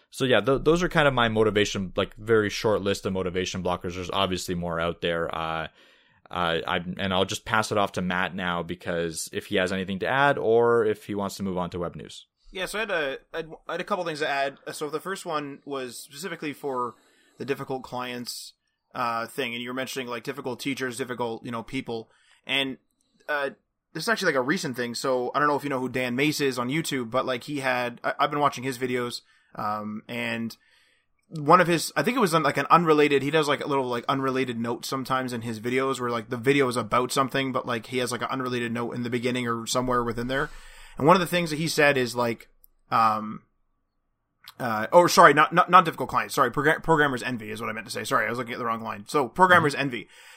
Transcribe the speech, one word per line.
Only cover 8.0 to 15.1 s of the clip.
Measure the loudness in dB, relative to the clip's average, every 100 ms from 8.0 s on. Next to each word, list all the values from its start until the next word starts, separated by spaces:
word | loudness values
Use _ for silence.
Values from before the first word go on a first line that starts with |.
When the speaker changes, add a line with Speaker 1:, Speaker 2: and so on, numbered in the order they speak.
Speaker 1:
Matt | -2 -2 -2
now, | -4 -4 -4
because | -4 -8 -6 -4 -4 -6 -8
if | -10 -4
he | 0
has | 0
anything | 0 -4 -4
to | -2
add, | 2 2 2
or | 4 4 4 4 2
if | -2 -6
he |
wants | -4 -4 -4
to |
move | -4 -4
on | -4
to | -4
web | -8 -8
news. | -16 -18 -20 _ -16
Speaker 2:
Yeah, | -10 -6
so | -6
I |
had | -4
a, | -2 -2 -6 -10
I | -10
had, | -10 -14 -10
I |
had | -8
a |
couple | -4 -4 -4
things | -4
to | -2
add. | -2 -2 -4 -12
So | -8 -6
the | -6
first | -8